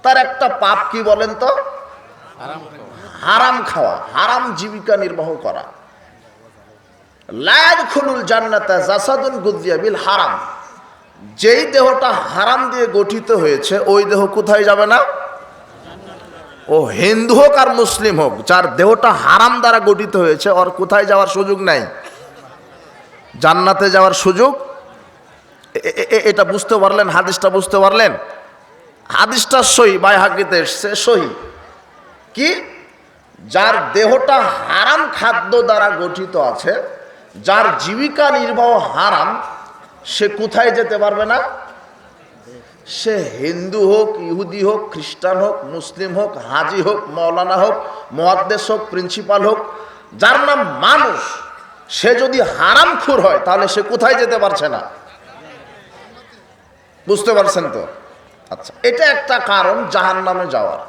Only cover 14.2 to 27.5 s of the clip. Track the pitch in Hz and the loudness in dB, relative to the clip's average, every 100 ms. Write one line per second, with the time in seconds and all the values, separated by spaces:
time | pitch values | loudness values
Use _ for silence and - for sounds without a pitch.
14.2 | 196 214 202 208 202 202 208 233 554 - | 0 -2 2 4 4 4 4 4 2 -4
15.2 | - - - - - - - - - - | -12 -16 -20 -20 -20 -20 -20 -20 -20 -20
16.2 | - - - - - 156 127 - 180 220 | -20 -20 -20 -20 0 0 0 0 0 0
17.2 | 233 240 285 285 262 233 226 - 214 160 | 4 6 6 6 2 2 0 0 0 2
18.2 | 139 107 113 180 175 135 190 226 240 185 | 0 -2 2 2 2 2 4 4 4 2
19.2 | - 185 233 233 240 226 202 196 214 196 | 4 6 4 4 2 4 4 2 0 0
20.2 | 175 151 202 180 180 180 180 202 202 196 | 2 2 2 2 2 -2 2 2 4 2
21.2 | 190 190 190 196 185 143 104 - - - | 2 0 -2 -2 0 0 -2 -14 -18 -20
22.2 | - - - - - - - - - - | -20 -20 -20 -20 -20 -20 -20 -20 -20 -20
23.2 | - 120 156 170 185 190 196 190 190 185 | -20 0 2 4 2 2 2 4 4 4
24.2 | 190 185 247 262 - - - - - _ | 0 4 2 2 -10 -18 -20 -20 -20 _
25.2 | _ - _ _ _ - - 220 233 220 | _ -20 _ _ _ -6 -6 -4 0 2
26.2 | 214 208 175 196 - 220 226 202 208 170 | 2 2 0 -2 -2 2 2 2 2 0
27.2 | 185 185 190 | 0 0 0